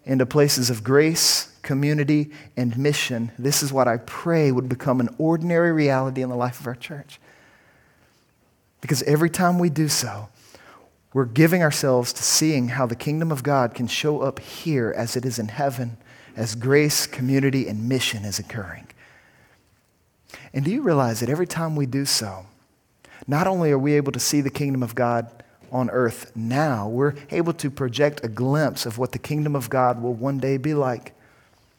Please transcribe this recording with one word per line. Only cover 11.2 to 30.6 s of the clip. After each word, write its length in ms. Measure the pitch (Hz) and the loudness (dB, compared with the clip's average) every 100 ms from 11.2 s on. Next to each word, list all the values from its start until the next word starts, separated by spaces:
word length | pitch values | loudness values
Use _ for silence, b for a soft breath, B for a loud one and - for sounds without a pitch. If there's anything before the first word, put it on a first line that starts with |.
| 120 | 0
giving 380 | 117 160 185 | 4 4 6
ourselves 480 | 156 - 139 127 120 | 2 2 2 2 0
to 100 | - | -2
seeing 460 | - - 156 147 123 | 0 2 2 2 0
how 160 | 127 123 | -2 -2
the 100 | 117 | -2
kingdom 360 | 151 151 165 | -2 -2 -2
of 120 | 139 | -2
God 300 | 143 139 120 | 2 2 2
can 140 | 120 120 | -2 -4
show 340 | - 151 147 | -2 -2 0
up 180 | 131 - | -2 -4
here 540 | - - 170 139 110 - | -14 -10 -2 0 0 -2
as 180 | 113 131 | -4 -4
it 100 | 127 | -4
is 140 | 117 | -4
in 80 | 107 | -6
heaven, 480 | 135 139 127 117 113 B B B - | -4 -4 -2 -8 -10 B B B -6
as 200 | 110 113 | -6 -4
grace, 520 | 131 143 151 - - | 2 4 4 0 -2
community, 600 | - 127 135 139 135 101 | -4 0 2 2 0 -2
and 200 | 107 117 | -4 -4
mission 380 | 127 - 107 104 | -2 -2 -4 -6
is 140 | 98 | -8
occurring. 480 | - 113 90 80 - - b b b b b b _ _ _ _ _ _ _ B B | -8 -10 -12 -14 -18 -20 b b b b b b _ _ _ _ _ _ _ B B
And 120 | 135 143 | -4 -2
do 60 | |
you 100 | 254 | 0
realize 400 | 240 143 123 110 | 2 2 2 0
that 80 | 117 | -2
every 180 | 156 175 | -2 -2
time 280 | 165 165 151 | -4 -4 -2
we 100 | 131 | -2
do 200 | 135 139 | -2 0
so, 400 | - 107 95 95 _ _ _ _ _ B B - | -2 -2 -10 -18 _ _ _ _ _ B B -2
not 200 | 143 190 | 0 2
only 220 | 190 156 | 2 2
are 60 | 139 | 4
we 160 | 143 | 4
able 180 | 147 139 | 2 2
to 60 | 127 | -2
see 220 | - 147 | 0 0
the 80 | 135 | 0
kingdom 320 | - 143 135 | -2 -2 -2
of 140 | 117 120 | -2 0
God 320 | 120 120 117 - b b - | 0 0 -2 -12 b b -6
on 180 | 127 120 | -2 0
earth 420 | 117 120 - - 113 | 2 0 -2 -10 -8
now, 520 | 113 135 156 113 104 | -2 0 0 0 -2
we're 280 | 120 143 143 B | 0 0 -2 B
able 220 | 170 165 | -2 -2
to 160 | 165 143 | -2 -6
project 540 | 135 131 117 147 147 | -4 -4 2 2 2
a 40 | 117 | -6
glimpse 580 | 107 127 147 139 92 120 | -2 0 2 0 -2 -6
of 120 | 110 | -4
what 140 | 127 | -4
the 80 | 127 | -4
kingdom 360 | - 151 151 143 | -4 -2 0 -2
of 140 | 113 | -2
God 320 | 131 127 117 | 2 2 0
will 120 | 120 | -4
one 260 | 113 135 139 | -4 -4 -2
day 180 | 135 | 0
be 160 | 135 | 0